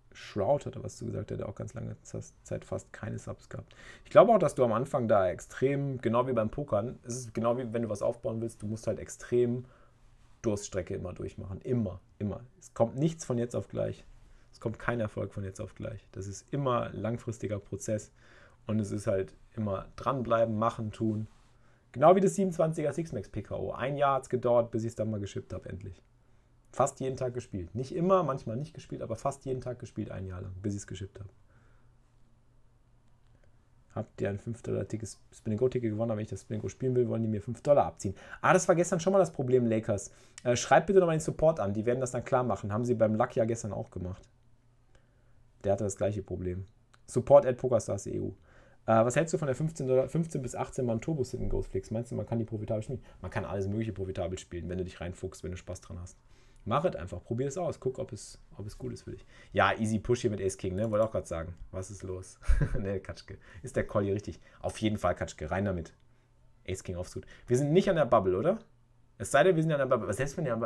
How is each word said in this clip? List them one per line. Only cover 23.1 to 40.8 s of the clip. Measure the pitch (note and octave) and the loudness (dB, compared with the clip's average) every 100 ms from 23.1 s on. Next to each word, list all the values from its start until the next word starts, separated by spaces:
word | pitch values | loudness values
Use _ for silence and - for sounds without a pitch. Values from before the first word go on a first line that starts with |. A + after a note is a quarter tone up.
| A2 - | -8 -8
P | G#2+ | -10
K | - G2+ | -8 -6
O. | F#2+ | -6
Ein | - C3 C#3+ | -4 -4 2
Jahr | C#3 C3 | 2 2
hat's | - | 0
gedauert, | B2 A#2+ A#2+ A#2 | -2 4 4 4
bis | A2+ | -2
ich's | A2+ - | -4 -2
dann | A2 | -2
mal | G#2 | -2
geschippt | G2+ G#2 - | -6 -8 -10
hab, | F#2 - | -12 -10
endlich. | F#2 G2 F2 _ _ _ - _ _ _ | -12 -12 -16 _ _ _ -20 _ _ _
Fast | - C3+ - | 0 0 0
jeden | C3 C3 | -6 -4
Tag | B2+ | -4
gespielt. | B2 - G2 E2+ | -6 -8 -8 -6
Nicht | A#2+ B2+ - | -6 -4 0
immer, | F3+ F#3+ | 4 4
manchmal | D3 C3+ A#2 A2+ | 2 -4 -4 -6
nicht | D3+ | -6
gespielt, | - - C#3 | -12 -12 -10
aber | A#2+ A2 | -6 -2
fast | C#3+ - C3+ | -4 -4 -6
jeden | B2+ | -6
Tag | B2 A#2+ | -6 -10
gespielt, | A2+ - G#2 | -10 -8 -6
ein | G2+ F#2+ | -6 -8
Jahr | F#2 | -8
lang, | G2 F#2+ | -10 -6
bis | G#2 G2+ | -4 -4
ich's | - | -8
geschippt | G2+ F#2+ - | -12 -12 -12
hab. | G2+ - - - - - - _ _ _ - _ _ _ _ _ _ _ _ _ _ _ _ _ _ _ _ - | -18 -18 -20 -20 -20 -20 -20 _ _ _ -20 _ _ _ _ _ _ _ _ _ _ _ _ _ _ _ _ -10
Habt | - - | -10 -4
ihr | G2+ | -4
ein | G2 | -4
fünf-Dollar-Ticket, | A#2+ A2+ A#2 G#2+ G#2 A2 G#2+ - - | -8 -8 -4 -4 -4 -6 -8 -14 -20
Spin-and-Go-Ticket | - A2 G#2+ B2+ B2+ A2+ | -10 -4 2 2 2 -2
gewonnen, | G#2+ A#2 | -2 -2
aber | G#2+ | -2
wenn | G#2+ | -4
ich | |
das | F#2+ | -8
Spin-and-Go | - G#2+ G2+ | -6 -6 -6
spielen | - C3 B2 | -4 0 2
will, | A2+ | 2
wollen | A2+ | 2
die | A2 | 0
mir | G#2+ | -2
fünf | A#2+ A#2 | -4 -4
Dollar | D3 C#3+ E2 | 4 6 6
abziehen. | - G2 - - - | -2 -6 -6 -14 0
Ah, | B2+ | 4
das | F3 - | 6 6
war | E3+ | 4
gestern | E3+ F3 | 4 2
schon | F#3+ | 4
mal | G3 | 4
das | E3 | 4
Problem, | - B2 B2+ A#2 | 0 2 4 4
Lakers. | A2 A2 G2+ - - - - | 2 0 -2 -4 -18 -20 -6
Äh, | B2 A#2+ | 0 0
schreibt | - C#3+ | 6 6